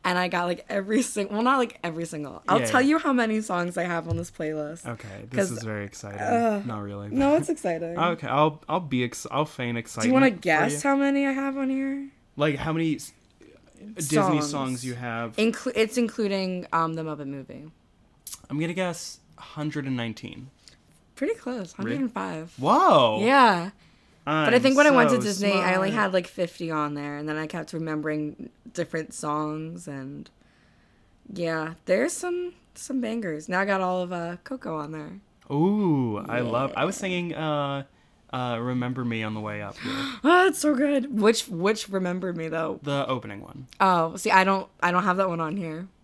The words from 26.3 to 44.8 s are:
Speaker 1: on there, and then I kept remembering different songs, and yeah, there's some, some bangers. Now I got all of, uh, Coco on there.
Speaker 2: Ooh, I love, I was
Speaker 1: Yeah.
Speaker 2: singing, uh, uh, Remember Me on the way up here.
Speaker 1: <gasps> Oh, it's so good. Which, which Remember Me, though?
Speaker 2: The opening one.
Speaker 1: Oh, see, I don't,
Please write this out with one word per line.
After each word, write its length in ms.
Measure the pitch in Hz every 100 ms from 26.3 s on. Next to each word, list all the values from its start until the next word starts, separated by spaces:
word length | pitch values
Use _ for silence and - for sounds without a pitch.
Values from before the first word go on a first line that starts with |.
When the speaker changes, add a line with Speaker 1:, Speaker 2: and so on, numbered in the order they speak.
| - 170 - 165
Speaker 1:
on 240 | 156 147 147
there, 200 | 147 147
and 120 | 151
then 80 | 151
I 80 | 156
kept 280 | 170 160
remembering 760 | 165 160 151 156 151 151 - - _ -
different 400 | - 165 160 160
songs, 760 | - 151 151 151 156 160 175 165
and 400 | 139 131 143 - _ _ _ _ _ _ _ _ _ -
yeah, 440 | 170 170 160 156 175 -
there's 260 | 190 294
some, 400 | 339 359 359 359 - _
some 280 | - - 262
bangers. 460 | 233 226 196 151 156
Now 120 | 180
I 40 | 196
got 160 | 196
all 200 | 185 180
of, 100 | 180
uh, 260 | 175 170 175
Coco 340 | - 262 - 156
on 140 | 147
there. 260 | 156 151 190 _ _ _ 143
Speaker 2:
Ooh, 640 | 180 208 190 143 120 104 101
I 120 | 120
love, 340 | 120 117 135 -
I 100 | 175
was 100 | 190
Speaker 1:
Yeah. 40 |
Speaker 2:
singing, 340 | 190 180 175 -
uh, 480 | 156 147 139 139 139 _ _ _ _
uh, 240 | 131 123 117
Remember 460 | 123 127 123 127 120
Me 160 | 113
on 140 | 110 107
the 60 |
way 200 | 107 104
up 160 | 101 -
here. 160 | 254
Speaker 1:
<gasps> 300 | 269 277 240
Oh, 240 | - 359 370
it's 100 | -
so 160 | 302
good. 460 | 269 285 285 269 220
Which, 280 | 208 220 -
which 400 | 175 190 214 -
Remember 440 | 190 180 180 185
Me, 140 | 170 160
though? 320 | 160 160 -
Speaker 2:
The 240 | 147 139 135
opening 340 | 127 107 101
one. 260 | - - 131 -
Speaker 1:
Oh, 360 | 190 180 165 190
see, 160 | 214
I 120 | 190
don't, 240 | 190 196 - _